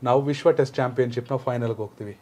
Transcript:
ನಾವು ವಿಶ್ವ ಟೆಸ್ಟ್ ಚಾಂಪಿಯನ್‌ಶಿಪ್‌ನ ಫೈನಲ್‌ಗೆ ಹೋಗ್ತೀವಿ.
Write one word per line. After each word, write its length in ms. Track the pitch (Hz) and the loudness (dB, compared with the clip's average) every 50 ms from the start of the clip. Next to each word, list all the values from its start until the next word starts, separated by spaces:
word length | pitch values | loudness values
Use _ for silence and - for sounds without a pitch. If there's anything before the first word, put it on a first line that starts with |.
ನಾವು 200 | 127 123 127 139 | 0 2 2 4
ವಿಶ್ವ 280 | 139 143 143 143 - 170 | 2 0 -4 2 4 4
ಟೆಸ್ಟ್ 260 | 160 156 139 - - | 4 4 2 0 0
ಚಾಂಪಿಯನ್‌ಶಿಪ್‌ನ 600 | - 131 123 120 131 127 120 117 123 120 - 135 | -2 -2 -2 0 0 0 0 0 -6 -4 -4 -6
ಫೈನಲ್‌ಗೆ 400 | 127 - 131 123 120 120 113 110 | -4 -2 -2 -2 -2 -2 -2 -4
ಹೋಗ್ತೀವಿ. 420 | 107 107 101 - - 110 104 - - | -4 -8 -10 -10 -14 -14 -14 -14 -16